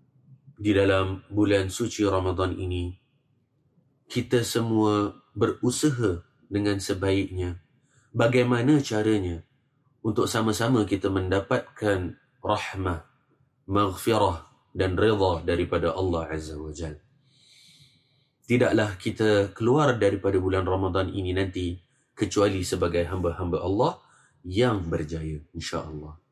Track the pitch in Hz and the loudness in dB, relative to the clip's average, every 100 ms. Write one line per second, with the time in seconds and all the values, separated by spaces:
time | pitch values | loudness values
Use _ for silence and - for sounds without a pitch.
0 | _ _ - - - - 104 98 98 95 | _ _ -20 -20 -20 -4 0 4 4 4
1 | 95 98 - 101 101 101 92 - 82 - | 0 -4 -4 0 2 2 0 -4 -4 0
2 | 101 95 92 87 92 82 92 90 87 92 | 0 2 0 0 -2 -4 -4 -4 -6 -10
3 | _ _ _ _ _ _ _ _ _ _ | _ _ _ _ _ _ _ _ _ _
4 | - 127 120 123 110 120 113 110 107 104 | -8 -6 0 0 2 0 0 2 4 2
5 | 104 - _ 104 110 - 123 - 151 120 | 0 -6 _ 0 0 2 -2 0 0 0
6 | 107 87 - _ - 101 104 98 95 95 | -2 -4 -8 _ -6 -2 0 0 -2 -2
7 | 98 98 95 92 90 87 _ _ _ _ | 0 0 0 -4 -6 -8 _ _ _ _
8 | _ 117 117 123 123 120 127 151 135 107 | _ 0 2 4 2 2 4 4 2 0
9 | 107 107 90 85 - _ _ _ _ _ | 2 0 0 -6 -12 _ _ _ _ _
10 | 113 107 95 117 110 101 117 127 104 95 | -2 0 0 2 0 2 2 2 2 0
11 | 98 95 92 98 - 127 - - 107 95 | 0 -2 0 -2 0 -2 -4 -4 0 0
12 | 87 - _ _ 101 107 - 95 92 85 | -2 -10 _ _ -4 -4 -4 -6 -4 -4
13 | - _ _ _ _ _ - 98 101 92 | -8 _ _ _ _ _ -2 0 0 0
14 | - 107 98 87 - _ _ - 92 90 | 0 2 2 -2 -10 _ _ -2 0 2
15 | 107 104 95 82 85 87 82 85 82 85 | 2 4 2 0 0 -2 0 0 0 0
16 | 92 85 80 78 78 76 78 76 80 73 | -2 -2 -4 -6 -8 -10 -10 -10 -10 -12
17 | _ _ _ _ _ _ _ - _ _ | _ _ _ _ _ _ _ -20 _ _
18 | _ _ _ _ - 123 117 110 104 95 | _ _ _ _ 0 2 4 2 0 -2
19 | 110 101 107 104 101 - 113 147 143 113 | -4 0 4 4 2 0 2 4 4 4
20 | 101 101 98 92 92 95 90 95 95 92 | 2 2 0 0 2 0 0 0 0 0
21 | 95 101 92 92 95 92 90 90 _ _ | -2 -4 -2 -2 -2 -4 -6 -6 _ _
22 | _ - 101 107 101 95 90 90 90 85 | _ -6 -2 2 2 0 -2 -2 0 0
23 | 85 92 87 80 87 82 90 101 156 - | -2 -2 -4 -2 -4 -2 -2 0 0 -2
24 | _ _ _ _ 90 92 123 104 80 82 | _ _ _ _ -4 0 2 2 -2 -4
25 | 78 80 78 76 - 85 - 82 80 78 | -4 -6 -6 -8 -10 -12 -8 -8 -8 -12
26 | 76 76 _ | -14 -18 _